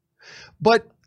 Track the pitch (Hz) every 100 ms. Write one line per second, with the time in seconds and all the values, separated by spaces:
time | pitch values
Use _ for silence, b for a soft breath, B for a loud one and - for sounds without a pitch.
0 | _ _ B B B B 214 226 - _